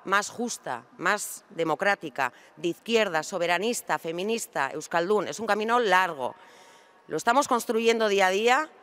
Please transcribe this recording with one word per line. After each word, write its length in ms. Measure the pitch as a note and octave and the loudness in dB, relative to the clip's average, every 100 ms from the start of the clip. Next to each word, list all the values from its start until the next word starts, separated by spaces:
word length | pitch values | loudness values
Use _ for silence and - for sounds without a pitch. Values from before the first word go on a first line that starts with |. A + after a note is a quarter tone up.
más 260 | - G3 G3+ | 0 0 0
justa, 540 | G3 A#3+ - D#3 A#2+ B2 B2+ | -8 -8 -8 -8 -10 -10 -4
más 460 | E3+ G3+ - - _ | -2 -2 -4 -12 _
democrática, 800 | E3 D#3+ D3+ G3 G3+ D#3 - B2+ - - - | -4 0 2 0 0 -4 -4 -4 -4 -20 -6
de 120 | E3+ | -6
izquierda, 540 | E3 - A3+ G3+ D#3+ | -6 0 0 2 0
soberanista, 760 | D3+ F#3+ E3+ F3 A3 A#3+ - D3+ | -4 -4 0 0 0 -4 -2 -4
feminista, 720 | E3 E3+ G3+ A3+ - D#3+ C3+ | -2 -6 -4 -4 -4 -4 -4
euskaldun, 560 | D#3 - E3+ F3 G#3+ D#3+ | -4 -4 -2 2 2 0
es 100 | D3 | -6
un 80 | G#3+ | -2
camino 320 | G3+ A3 A#3+ | -2 2 2
largo. 560 | A3+ F#3 F#3 D3 A#2+ - - - - - - _ - | 4 4 4 -4 -8 -8 -20 -20 -20 -20 -20 _ -8
Lo 100 | D#3 | -2
estamos 300 | - B3 - | 2 2 2
construyendo 640 | A#3+ - A3+ A3+ A#3 A3 | -2 0 0 2 2 2
día 180 | G3 F#3 | 4 4
a 40 | |
día 400 | F#3+ A#3 C4 D#4 - | 4 2 2 0 -12